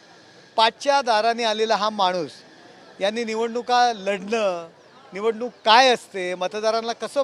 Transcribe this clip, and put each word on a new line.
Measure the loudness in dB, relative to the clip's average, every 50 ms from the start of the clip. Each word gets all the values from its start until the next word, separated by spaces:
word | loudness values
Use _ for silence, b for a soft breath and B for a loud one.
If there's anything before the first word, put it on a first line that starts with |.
| -20 -20 -20 -20 -20 -20 -20 -20 -20 -8 _
पाचच्या | 2 2 2 2 0 -2 0 0 0
दाराने | 2 2 0 2 2 0 0 0 -2
आलेला | -4 -2 -2 0 0 0
हा | 0 0 -4
माणूस, | -2 0 0 0 0 -2 -6 -8 -10 -18 -20 -20 -20 -20 -20 -20 -20 -20 -20 -20 -10 -4
यांनी | -4 -4 -2 -4 -6
निवडणुका | -6 -4 -4 -4 -4 -4 -6 -4 0 2 2 2 2 0
लढणं, | -2 -4 -4 -4 -4 -4 -4 -4 -2 0 0 -2 -4 -8 -14 -18 _ _ -20 -20 -20 -20 -16 -12
निवडणूक | -4 -4 -4 -4 -4 -8 -10 -12 -4 _
काय | 6 8 8 8 6
असते, | 4 2 -2 -10 -10 -8 -6 -6 -6
मतदारांना | -4 -6 -6 -6 -4 -2 -2 -2 -2 -4 -6 -8
कसं | -8 -10 -6 -4 -4